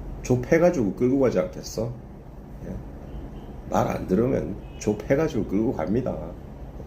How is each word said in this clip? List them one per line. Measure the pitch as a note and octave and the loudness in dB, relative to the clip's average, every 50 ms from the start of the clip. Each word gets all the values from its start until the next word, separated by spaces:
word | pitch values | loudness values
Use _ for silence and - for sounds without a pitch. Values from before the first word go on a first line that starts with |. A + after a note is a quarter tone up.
| - - - - - | -10 -10 -10 -8 2
좁혀가지고 | - B2 B2 B2 - E3 E3 E3+ F3 E3 C#3+ A2 F#2+ F#2+ | 2 2 2 4 4 6 8 8 6 6 4 2 2 2
끌고 | - B2 B2 C3+ C#3 | 2 2 4 4 6
가지 | C3 A#2 - F#2 | 4 4 4 4
않겠어? | D#2+ - - D2+ - - - - A2 B2 B2 - - - - - - - - - - - - - - | 2 0 -4 -8 -10 -8 -4 -4 -4 -4 -4 -8 -12 -14 -16 -16 -16 -16 -16 -16 -16 -14 -14 -12 -10
예? | - F#3+ F#3+ - - - - - - - - - - - - - - - - - - | -10 -8 -8 -10 -10 -12 -12 -12 -12 -10 -10 -10 -10 -12 -12 -12 -12 -12 -12 -6 0
말 | - G2+ A2+ - | 2 2 2 2
안 | A2 F#2 F2+ - | 0 -2 0 2
들으면 | F#2 G2+ A#2+ C3 C3 G#2 - E2+ G2 - - - - - | 4 4 4 4 2 2 0 -2 -6 -8 -10 -12 -12 -2
좁혀가지고 | - G#2+ G#2 - - - C#3 C#3 D#3+ D3+ C#3 A2 F2+ | 0 0 0 0 2 2 2 4 4 2 0 0 -2
끌고 | - F#2 G2+ A2+ B2+ B2 | 2 2 2 2 2 2
갑니다. | - D#2 D2+ G2+ B2+ - A2 F#2+ D#2 D#2+ E2 - - - - - - - - - - - | 0 0 0 0 0 0 0 -4 -4 -6 -8 -10 -10 -12 -14 -14 -12 -14 -12 -12 -12 -10